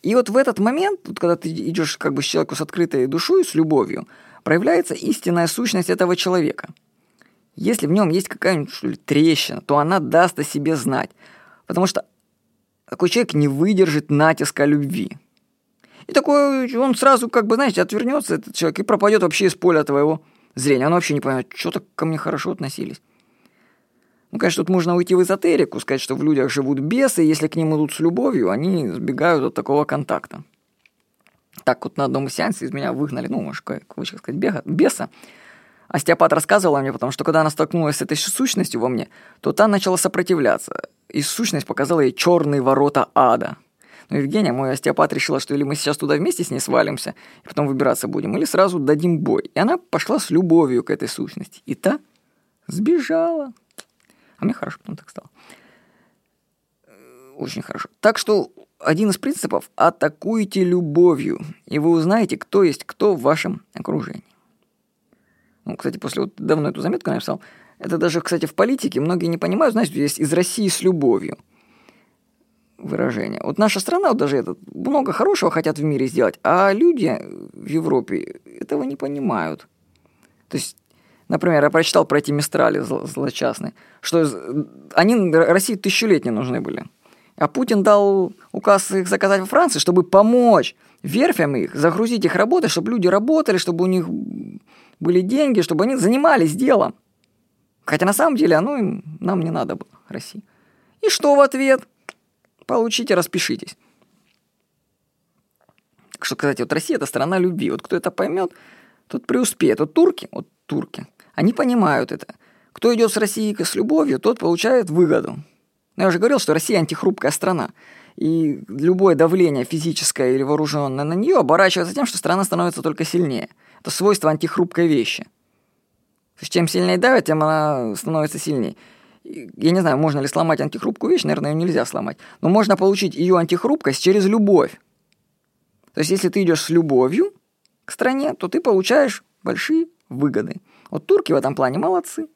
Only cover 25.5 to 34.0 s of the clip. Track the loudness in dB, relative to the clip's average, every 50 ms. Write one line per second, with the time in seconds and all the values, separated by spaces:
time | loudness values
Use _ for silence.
25.5 | 2 2 0 0 -2 -10 -6 -4 -4 -4 -4 -6 -4 -2 0 0 2 2 0 0
26.5 | 0 -2 -2 -2 -2 -2 -2 -2 0 2 2 2 2 2 4 4 2 2 -2 -4
27.5 | -2 -2 0 0 2 0 0 -2 -2 0 0 0 0 2 0 0 0 0 0 0
28.5 | 0 0 0 0 0 0 -2 -2 -4 -4 -4 -4 -2 0 2 2 2 2 0 -2
29.5 | -4 -6 -2 0 0 0 0 0 -4 -6 -4 -4 -4 -6 -6 -10 -18 -18 -20 _
30.5 | _ _ _ _ _ _ _ _ _ _ _ _ _ _ _ _ _ _ _ _
31.5 | _ -4 _ -2 -2 -2 -6 -10 _ -4 -4 -2 -2 -4 -4 -4 -4 -4 -4 -4
32.5 | -4 -6 -8 -8 -8 -6 -6 -6 -4 -4 -6 -6 -6 -8 -6 -6 -6 -6 -6 -8
33.5 | -12 -12 _ -10 -10 -10 _ _ -14 -12